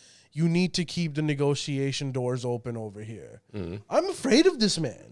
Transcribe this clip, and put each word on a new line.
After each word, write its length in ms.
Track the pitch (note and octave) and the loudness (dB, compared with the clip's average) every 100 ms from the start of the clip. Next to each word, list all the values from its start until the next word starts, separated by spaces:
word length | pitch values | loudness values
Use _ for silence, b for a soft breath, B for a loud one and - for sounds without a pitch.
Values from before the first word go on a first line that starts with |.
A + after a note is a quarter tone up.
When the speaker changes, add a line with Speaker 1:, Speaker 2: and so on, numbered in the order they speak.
| b b b | b b b
Speaker 1:
you 160 | D3 E3 | 0 2
need 240 | E3+ F3+ | 4 2
to 100 | - F3 | 0 -4
keep 280 | - E3 | -2 -2
the 60 | D3 | 0
negotiation 880 | D3+ C#3+ C#3+ C#3 - C#3 C#3 C3 C#3 | 0 2 2 0 -2 -2 -2 -2 -4
doors 320 | B2+ B2 B2+ | -2 -2 -2
open 360 | B2 A#2+ B2 A2+ | -2 -4 -6 -8
over 240 | A2 G2+ | -8 -10
here." 400 | G#2+ G#2+ B1 - _ | -12 -14 -14 -20 _
Speaker 2:
Mm-hmm. 220 | G#2+ E2+ G2 - | -8 -6 -8 0
Speaker 1:
I'm 180 | B3 F#4 | 0 2
afraid 380 | F4 C4+ C4 F4+ | -2 4 6 6
of 120 | D4 | 4
this 200 | G#3+ - | 0 0
man 280 | C#3 - - | -4 -6 -18